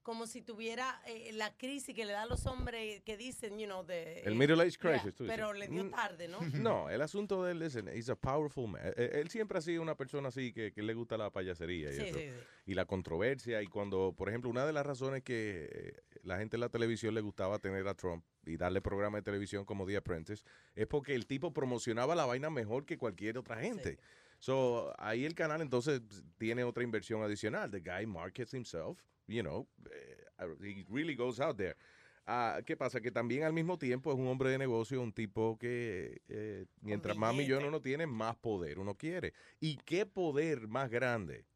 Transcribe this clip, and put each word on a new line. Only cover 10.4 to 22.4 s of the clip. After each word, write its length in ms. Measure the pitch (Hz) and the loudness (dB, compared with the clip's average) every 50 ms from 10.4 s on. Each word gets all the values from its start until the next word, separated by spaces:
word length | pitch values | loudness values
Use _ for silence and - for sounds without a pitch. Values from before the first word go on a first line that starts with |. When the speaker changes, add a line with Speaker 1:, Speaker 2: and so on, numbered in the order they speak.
| 131 120 | -2 -2
Speaker 2:
que, 200 | - 117 110 101 | -2 -2 -4 -2
que 100 | - 107 | -2 -2
le 140 | 104 110 113 | 0 0 0
gusta 200 | 117 117 - 113 | 0 -2 -2 -2
la 140 | 110 107 98 | -2 -2 -2
payasería 640 | - 98 92 92 90 82 85 85 90 85 73 73 | -2 -2 -2 -2 -2 -2 -2 -2 0 -2 -2 -2
y 20 | 69 | -2
Speaker 1:
Sí, 60 | 71 71 | -2 -2
Speaker 2:
eso. 120 | - - | -2 -2
Speaker 1:
sí, 60 | 69 - | -4 -4
sí. 80 | 69 64 62 - - - - _ | -6 -10 -12 -14 -18 -20 -14 _
Speaker 2:
Y 80 | 98 98 | -2 0
la 120 | 92 90 | 0 2
controversia. 760 | - 98 92 87 - 80 85 101 127 135 127 - 120 117 107 | 2 0 -2 0 0 0 2 4 2 2 0 -2 -2 0 0
Y 60 | 104 | -2
cuando, 480 | 90 87 104 101 101 98 95 95 95 85 | -2 -4 -4 -2 2 4 4 4 4 2
por 120 | - 95 98 | 0 -2 0
ejemplo, 200 | 110 120 123 123 | 0 0 -2 0
una 160 | 113 123 135 | 2 2 2
de 80 | 156 156 | 2 2
las 120 | 147 143 | 2 0
razones 360 | 143 139 120 131 135 135 131 | 0 -2 -2 -2 -2 -2 -2
que, 480 | - - 123 113 110 104 98 85 73 - | -2 -2 0 0 0 0 -2 -4 -6 -6
eh, 300 | - - 50 50 - - _ _ - - - | -8 -8 -8 -10 -12 -14 _ _ -20 -12 -4
la 140 | 90 90 95 | -2 -2 0
gente 160 | 107 110 110 | 0 0 0
en 60 | 113 | 0
la 80 | 120 120 | 0 0
televisión 440 | - 117 117 113 117 104 117 107 110 | 2 2 4 4 4 2 2 2 2
le 80 | 113 | 2
gustaba 380 | 107 104 - - 98 95 104 104 | 0 -2 -2 0 2 2 2 2
tener 280 | - 98 95 95 95 | 0 0 0 0 0
a 60 | 101 95 | 0 -2
Trump 320 | - - 90 85 85 82 _ _ _ - | 0 -2 -2 -2 -2 -8 _ _ _ -6
y 120 | 78 82 | -6 -2
darle 240 | 82 87 90 95 95 | 2 2 4 4 2
programa 360 | - 104 101 98 101 104 104 104 | 2 2 0 2 2 2 0 0
de 40 | 95 | 0
televisión 400 | 107 101 101 101 95 - 98 98 | 0 0 0 0 -2 -2 -4 -2
como 220 | - 107 98 95 | -2 -2 -2 0
The 120 | 92 101 | 0 0
Apprentice 460 | 98 - - 87 80 82 95 107 104 - - - - - _ _ | 0 0 0 -4 -4 -2 -6 -8 -10 -10 -20 -20 -20 -20 _ _
es 120 | - 110 | -2 0
porque 260 | - - 147 135 143 143 | 2 2 0 0 2 0
el 140 | 120 104 | 0 0
tipo 260 | - 135 131 147 175 139 | -2 -2 -2 -2 -2 0
promocionaba 600 | 156 139 127 123 113 - 123 110 117 127 143 170 | 0 2 2 0 0 2 2 2 4 4 4 4
la 100 | 170 147 | 4 4
vaina 240 | 123 120 131 | 4 2 0